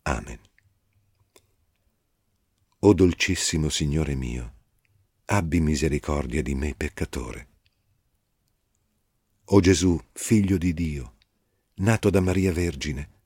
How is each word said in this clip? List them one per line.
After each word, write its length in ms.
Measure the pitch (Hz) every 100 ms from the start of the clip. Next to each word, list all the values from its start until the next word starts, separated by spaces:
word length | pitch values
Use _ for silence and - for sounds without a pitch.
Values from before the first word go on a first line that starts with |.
Amen. 400 | 80 60 60 60 _ _ _ _ _ _ _ _ _ _ _ _ _ _ _ _ _ _ _ _ _ _ _ _
O 120 | 101
dolcissimo 720 | 87 90 - - 92 - 80 76
Signore 460 | - 76 76 73
mio, 400 | 67 60 62 60 - _ _ _ _ _ _
abbi 340 | - 101 80 85
misericordia 840 | 78 76 76 73 - 73 65 76
di 140 | 71
me 180 | 69 73
peccatore. 760 | - 76 - 80 - 60 57 - _ _ _ _ _ _ _ _ _ _ _ _ _ _ _ _ _ _ _
O 160 | - 101
Gesù, 440 | 90 87 92 82 -
figlio 440 | - - 110 98 95
di 160 | 90
Dio, 440 | 80 82 71 60 _ _ _ _ _ _
nato 340 | - 98 110 104
da 100 | 92
Maria 320 | 92 92 92
Vergine 680 | 85 87 69 76 67 73 _